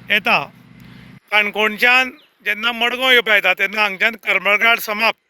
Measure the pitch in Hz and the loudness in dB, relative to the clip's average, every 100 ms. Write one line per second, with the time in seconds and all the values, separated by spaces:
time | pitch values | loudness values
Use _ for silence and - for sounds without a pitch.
0 | - 208 226 185 143 - - - - - | -4 -2 0 -2 -2 -12 -20 -20 -20 -20
1 | - - _ 208 208 202 214 214 247 254 | -20 -20 _ -2 -2 -2 -2 0 2 2
2 | 254 - _ _ 202 208 233 233 240 240 | 0 -8 _ _ -8 -6 -6 -4 -4 -2
3 | 262 247 196 202 185 185 196 214 208 190 | 2 2 4 2 2 0 -2 -2 -4 -2
4 | 214 220 220 190 185 208 226 226 226 208 | -2 -2 -4 -2 0 2 2 0 -2 -2
5 | 220 - | -2 -4